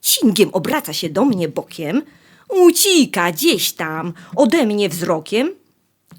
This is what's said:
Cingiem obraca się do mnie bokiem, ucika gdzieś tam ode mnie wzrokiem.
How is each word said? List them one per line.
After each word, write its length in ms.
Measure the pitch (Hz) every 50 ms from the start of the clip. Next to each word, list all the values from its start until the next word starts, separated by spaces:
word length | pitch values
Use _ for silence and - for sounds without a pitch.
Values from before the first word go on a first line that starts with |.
Cingiem 480 | - - - - 349 240 196 - 196 156 -
obraca 400 | 190 156 - - - - - 151
się 160 | - - 165
do 160 | 151 185 226
mnie 240 | 277 247 185 170 156
bokiem, 520 | - - - _ - - 165 147 170 262 311 - _ _ _ _ _ _ _ _
ucika 800 | - 381 359 349 330 - - 403 381 339 262 185 - 202 175 175
gdzieś 400 | 175 156 277 330 302 185 151 -
tam 420 | - _ 175 156 156 160 160 175 170 - - - -
ode 300 | 180 277 233 214 339 285
mnie 240 | 214 208 208 208 190
wzrokiem. 680 | 160 175 165 180 180 156 151 - - 214 262 330 392 _ _ _ _ _ _ _ _ _ _ _ -